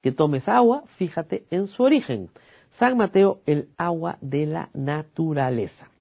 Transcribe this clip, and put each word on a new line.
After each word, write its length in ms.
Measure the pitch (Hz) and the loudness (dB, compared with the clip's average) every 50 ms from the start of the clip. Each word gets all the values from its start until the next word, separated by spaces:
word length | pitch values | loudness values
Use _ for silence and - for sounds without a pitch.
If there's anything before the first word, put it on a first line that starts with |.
que 100 | _ 135 | _ -2
tomes 340 | 127 - 156 151 143 131 - - | 0 2 0 2 0 -2 -2 2
agua, 360 | 214 247 247 233 240 285 294 _ _ | 2 4 6 4 4 2 -4 _ _
fíjate 480 | _ 190 160 - 170 160 _ - - _ _ | _ -6 -4 -4 -8 -6 _ -8 -10 _ _
en 180 | 175 180 202 196 | -4 -4 -4 -6
su 140 | - - | -2 2
origen. 460 | 247 269 311 277 - - 127 104 92 87 _ - _ _ _ _ _ _ _ _ | 2 4 4 2 0 -2 -6 -6 -6 -12 _ -20 _ _ _ _ _ _ _ _
San 180 | 233 247 254 | 0 0 2
Mateo, 440 | 240 214 185 - 196 196 196 - - _ | 2 0 2 4 4 4 4 2 -2 _
el 220 | - 151 147 - _ _ - | -2 -2 -2 -2 _ _ -6
agua 400 | 170 175 170 165 160 170 - _ | -4 -4 -4 -4 -6 -8 -8 _
de 260 | - 139 135 143 151 | -10 -6 -4 -4 -4
la 220 | 151 156 165 - - _ | -4 -6 -8 -10 -10 _
naturaleza. 1160 | 143 139 139 147 151 156 151 _ - 165 160 151 143 135 127 127 117 101 82 - _ - _ _ _ | -8 -6 -4 -4 -6 -8 _ _ -4 -4 -2 0 -2 -2 -2 -2 -4 -4 -6 -10 _ -20 _ _ _